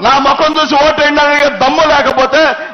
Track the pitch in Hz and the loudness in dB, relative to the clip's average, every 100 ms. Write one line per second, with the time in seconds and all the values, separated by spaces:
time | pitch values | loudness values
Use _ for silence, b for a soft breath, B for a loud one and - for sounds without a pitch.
0 | 214 277 277 294 311 311 302 285 302 302 | 0 0 0 0 0 -2 0 0 0 0
1 | 294 294 294 294 285 - 262 311 311 294 | 0 2 0 2 0 0 -2 0 0 0
2 | 262 254 262 294 311 - - | 0 0 0 2 0 -2 -10